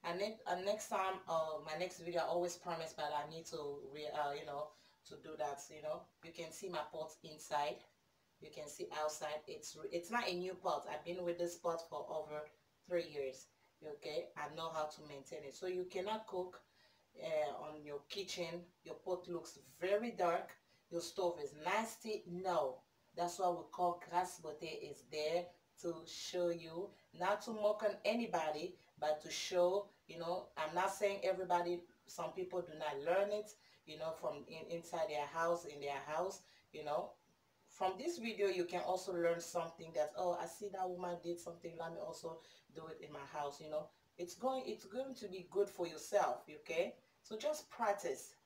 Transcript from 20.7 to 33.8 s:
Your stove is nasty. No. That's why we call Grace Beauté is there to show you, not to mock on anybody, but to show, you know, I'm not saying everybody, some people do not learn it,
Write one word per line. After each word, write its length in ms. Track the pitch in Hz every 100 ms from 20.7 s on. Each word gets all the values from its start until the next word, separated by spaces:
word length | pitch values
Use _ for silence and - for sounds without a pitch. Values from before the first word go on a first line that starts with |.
| _ _
Your 80 | 170
stove 400 | 170 - 180 170
is 120 | 143 151
nasty. 600 | 165 208 226 - 220 208 180
No. 460 | 175 185 170 135 127 _ _ _ -
That's 240 | 175 -
why 100 | 185
we 140 | 170 -
call 320 | - 175 170 -
Grace 320 | 175 185 -
Beauté 480 | 156 - 160 - 139
is 120 | 143 -
there 360 | 156 151 175 175 - _ -
to 140 | 175 165 -
show 440 | - - 180 175
you, 400 | 170 165 165 196 - _ 160
not 240 | 180 208
to 80 | 240
mock 320 | 214 208 214
on 120 | 214 196
anybody, 720 | 202 233 233 160 156 151 175 - - -
but 220 | 151 151
to 80 | 160
show, 540 | - - 180 180 196 202 - -
you 100 | 165
know, 280 | 170 180 - -
I'm 180 | 156 170
not 160 | 190
saying 300 | - 202 202
everybody, 560 | 190 180 180 175 175 175 - - -
some 260 | - 170
people 300 | 190 180 185
do 160 | 170 156
not 220 | 151 139 151
learn 260 | 185 202
it, 200 | 208 214 - - -